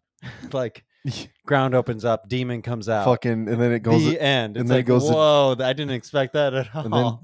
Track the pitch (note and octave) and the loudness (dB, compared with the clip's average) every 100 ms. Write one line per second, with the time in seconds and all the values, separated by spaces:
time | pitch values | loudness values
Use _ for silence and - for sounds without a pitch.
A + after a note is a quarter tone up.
0 | _ _ B2+ A2+ B2+ C3+ A#2+ - _ _ | _ _ -20 -18 -10 -6 -8 -10 _ _
1 | C#3+ - - _ - C#3 C3 B2+ B2 A2 | -10 -10 -14 _ -2 0 2 0 -2 -4
2 | A#2 A2 G2 B2+ B2 A#2+ A#2 A#2+ G2+ A2 | -2 -2 -4 -6 -4 -6 -6 -8 -4 0
3 | G2+ A#2+ A#2+ A2+ G#2+ A#2 A#2+ A#2 G#2+ E3 | 2 2 0 -2 -2 0 0 0 2 4
4 | D#3 D#3+ C#3+ C3+ A2 G#2+ B2 B2+ A#2+ B2 | 4 2 0 0 -2 -4 0 2 4 2
5 | D3 D#3 D3+ D3 C3+ B2 C3 C3+ D3 B2 | 4 4 4 4 4 2 -2 -2 -4 -6
6 | - C#3+ C3 D3+ C#3+ C3 A#2+ A#2 A#2 G#2+ | -4 -4 -2 0 0 -2 -4 -8 -2 0
7 | A#2 A2+ | 0 -4